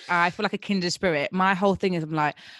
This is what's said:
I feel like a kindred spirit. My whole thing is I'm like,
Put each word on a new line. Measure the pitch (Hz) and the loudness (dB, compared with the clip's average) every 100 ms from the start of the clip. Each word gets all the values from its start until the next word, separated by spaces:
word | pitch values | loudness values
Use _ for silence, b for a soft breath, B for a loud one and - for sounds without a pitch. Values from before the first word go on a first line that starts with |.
| - | 0
I | 175 175 | 2 2
feel | 170 | 0
like | 202 | -4
a | 202 | -4
kindred | - 196 175 | -2 0 0
spirit. | - 185 151 143 | -2 0 0 0
My | 185 185 | 0 2
whole | 185 202 | 2 2
thing | 180 196 | 2 0
is | 175 | -2
I'm | 156 | -2
like, | 156 151 - B | 0 0 -2 B